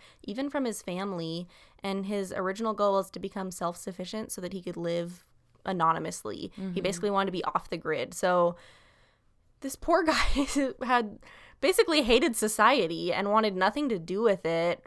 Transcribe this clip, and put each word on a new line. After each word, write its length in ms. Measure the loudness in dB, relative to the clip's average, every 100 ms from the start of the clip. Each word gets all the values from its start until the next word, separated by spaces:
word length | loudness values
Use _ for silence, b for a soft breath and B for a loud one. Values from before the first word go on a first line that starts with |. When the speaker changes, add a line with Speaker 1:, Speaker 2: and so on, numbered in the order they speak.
| b b
Speaker 1:
even 260 | -10 -6 -4
from 140 | -2
his 180 | -4 -4
family. 680 | -8 -6 -6 -6 -6 -6 -10 b b b
And 240 | -6 -4 -2
his 260 | -4 -4 -4
original 380 | -4 -2 -4
goal 200 | 2 2
was 160 | 2 -2
to 80 | -8
become 300 | -10 -8 -8
self-sufficient 800 | -6 -6 -6 -12 -10 -10 -8 -8
so 80 | -8
that 120 | -8
he 80 | -8
could 140 | -8 -6
live 480 | -4 -2 -4 -10 _ _ _ _
anonymously. 880 | -6 0 2 2 -2 -8 -10 -10 -12
He 80 | -10
Speaker 2:
Mm-hmm. 180 | -6 -2
Speaker 1:
basically 300 | -2 -2 -2
wanted 160 | 0 -2
to 60 |
be 120 | -2
off 260 | -2 -4 -4
the 60 | -8
grid. 380 | -4 -4 -4
So 420 | 0 2 4 4 0 b b b b b b b _ _ _
this 160 | -10 -6
poor 260 | 2 4
<laughs> 100 | 4
guy 340 | 4 4 4 2 0 0 -2
had 340 | 2 2 2 -8 B B B B
basically 420 | 2 4 6 4
hated 340 | 6 4 4 0
society 760 | -2 4 4 6 2 -2 -2
and 180 | -2 2
wanted 260 | 2 2 2
nothing 320 | 0 2 -2
to 100 | -4
do 240 | -4 2
with 240 | 2 2 0
it. 400 | 0 0 -2